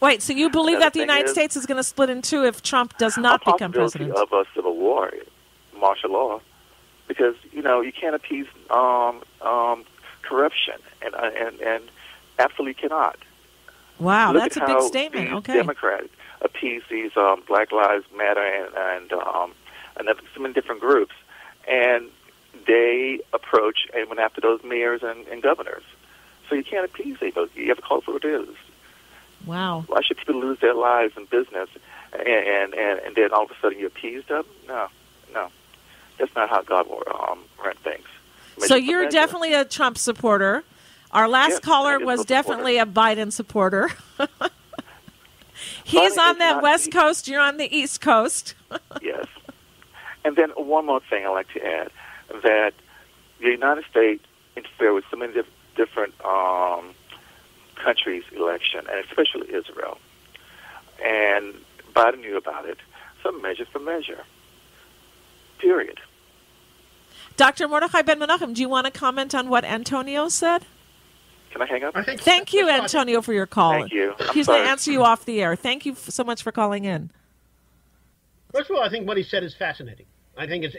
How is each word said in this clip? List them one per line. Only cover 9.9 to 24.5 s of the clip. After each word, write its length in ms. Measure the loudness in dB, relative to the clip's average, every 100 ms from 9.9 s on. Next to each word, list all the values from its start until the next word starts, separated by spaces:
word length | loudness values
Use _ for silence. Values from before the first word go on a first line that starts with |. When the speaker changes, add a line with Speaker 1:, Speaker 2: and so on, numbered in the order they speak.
| _ -20 -16
Speaker 2:
corruption, 540 | -4 0 2 0 -6 -8 -18 -12
and, 120 | -10
and, 460 | -6 -4 -4 -6 -4
and 240 | -4 -4 -6 -20 -20 -20 _ 0
absolutely 360 | 0 0 -6
cannot. 440 | -6 -4 0 0 -2 -14 _ _ _ -20 -20 _ -4
Speaker 1:
Wow, 340 | 0 4 4
Speaker 2:
Look 100 | 4
Speaker 1:
that's 140 | 2 0
Speaker 2:
at 40 |
Speaker 1:
a 40 | 2
big 80 | 2
Speaker 2:
how 100 | 2
Speaker 1:
statement. 400 | 0 -4 -4 -6
Speaker 2:
these 80 | -6
Speaker 1:
Okay. 140 | 0
Speaker 2:
Democrats 540 | 0 0 -2 -2 -2 -6 -16 -20 -6
appease 420 | -4 -2 -6 -6 -6
these, 200 | -6 -4 2
um, 260 | 2 2 0
Black 240 | 0 2
Lives 320 | 2 2 2 -4 -4
Matter 260 | -2 0
and, 320 | 0 -4 -6
and, 380 | -6 -4 -6 -6 -6
um, 320 | -4 -4 -4 -8 -20 -20 -16 -6
and 120 | -4 -4 -6
so 60 | -10
many 140 | -4
different 260 | -4 -4 -4
groups, 340 | 2 2 2 -6 _ -20 -20 -14 -2
and 380 | 2 2 0 -4 -18 _ _ _ -6 2
they 520 | 4 4 2 -2 -6 -6
approach 460 | -8 0 2 2 0 -4
and 140 | -6 -6
went 120 | -2
after 200 | -2 0
those 200 | 0